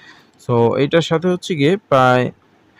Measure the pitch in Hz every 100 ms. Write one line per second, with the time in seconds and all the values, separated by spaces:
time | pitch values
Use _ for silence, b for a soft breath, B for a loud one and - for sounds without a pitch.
0 | b b b _ - 120 117 - 139 165
1 | 160 160 180 180 - 165 139 196 - 135
2 | 127 127 123 - _ _ _